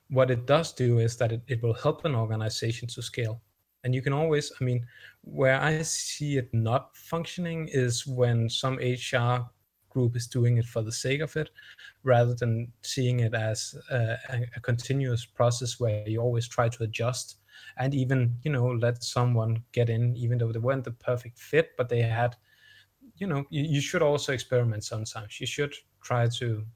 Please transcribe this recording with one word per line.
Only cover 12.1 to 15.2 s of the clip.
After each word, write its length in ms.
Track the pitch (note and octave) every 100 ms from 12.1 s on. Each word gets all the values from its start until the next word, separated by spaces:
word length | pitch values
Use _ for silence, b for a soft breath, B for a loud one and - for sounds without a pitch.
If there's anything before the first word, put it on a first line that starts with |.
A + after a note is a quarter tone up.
| A#2+ A#2+
than 380 | A#2+ A#2+ A2+ A#2 -
seeing 380 | - - B2 B2
it 120 | A2+
as 440 | A2+ A2 A2 - C#3+ -
a, 240 | B2+ A2+ A#2 -
a, 120 | B2 B2 -
a 40 |
continuous 640 | B2 A#2+ - C#3 C3 A#2